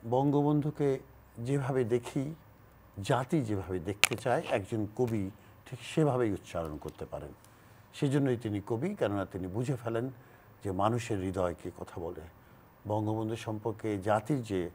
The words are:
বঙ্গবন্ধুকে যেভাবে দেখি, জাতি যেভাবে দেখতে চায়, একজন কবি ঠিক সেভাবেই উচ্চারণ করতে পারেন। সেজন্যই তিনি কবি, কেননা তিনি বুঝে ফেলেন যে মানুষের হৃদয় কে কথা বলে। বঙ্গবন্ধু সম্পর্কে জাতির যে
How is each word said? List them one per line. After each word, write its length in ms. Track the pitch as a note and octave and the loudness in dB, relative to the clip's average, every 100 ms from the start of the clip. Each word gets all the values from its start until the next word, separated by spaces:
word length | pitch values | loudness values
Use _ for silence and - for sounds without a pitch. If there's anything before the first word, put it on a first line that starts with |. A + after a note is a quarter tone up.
| A#2 | 4
বঙ্গবন্ধুকে 880 | B2+ C#3 C#3+ C#3+ D3+ D3 - C#3+ C3+ - - - - | 4 6 6 6 4 2 2 2 2 -4 -20 -20 -10
যেভাবে 460 | A#2+ C#3+ C3 C3 | 0 0 2 2
দেখি, 520 | A#2 A#2+ B2 - C#3 E3 - - - - - - | 4 2 0 -2 -2 -6 -16 -20 -20 -20 -18 -10
জাতি 400 | G2 B2 C3 E3 | 2 2 4 0
যেভাবে 380 | A#2 G#2 F2+ F#2 | 2 -2 0 -4
দেখতে 360 | E2 G2+ - A#2+ | -2 -4 -4 -2
চায়, 280 | C3 B2+ E3+ | 0 0 2
একজন 380 | B2 F#2+ A2+ G#2 - | -2 0 -4 -4 -2
কবি 360 | B2+ A2+ F#2+ - - - - | 0 0 -4 -8 -20 -20 -16
ঠিক 140 | C3 | -14
সেভাবেই 500 | - - D3+ B2+ A#2 | -4 2 2 4 0
উচ্চারণ 440 | F#2+ - F2 E2 D2+ | -2 -4 -6 -4 -6
করতে 280 | D#2 - D#2 | -10 -10 -10
পারেন। 280 | C#2+ D2 C#2 - - - - - | -10 -10 -16 -20 -20 -20 -20 -20
সেজন্যই 440 | - D3 C#3+ C#3 A#2+ | -2 2 4 2 2
তিনি 240 | A2+ G2+ - | 0 -4 -2
কবি, 280 | A2 A2 G#2 | -2 -2 0
কেননা 300 | A#2 G2+ F#2 | 0 0 -2
তিনি 220 | F#2 F2+ | -4 -4
বুঝে 280 | G2 B2 C3 | -2 -2 -2
ফেলেন 340 | A#2 A2+ B2+ B2+ - - - - | -2 -2 -2 -8 -20 -20 -20 -10
যে 80 | G2+ | -4
মানুষের 480 | F#2 G2+ A#2 A2+ G#2 | 2 4 4 0 -2
হৃদয় 360 | F#2+ F#2 F2+ E2+ | 0 2 0 0
কে 80 | F2+ - | -8 -10
কথা 220 | F2 - | -12 -8
বলে। 200 | E2 F2+ E2 - - - - - - | -8 -8 -14 -20 -20 -20 -20 -14 -2
বঙ্গবন্ধু 480 | G#2+ G#2+ A2 A2 A2+ | 0 2 0 -2 -4
সম্পর্কে 600 | - A2 A2 A2 A2 G2+ | -4 -4 -4 -4 -2 0
জাতির 460 | F#2+ G#2+ A2 D3 | 4 2 4 -2
যে 260 | A2+ G2 E2+ | 0 0 0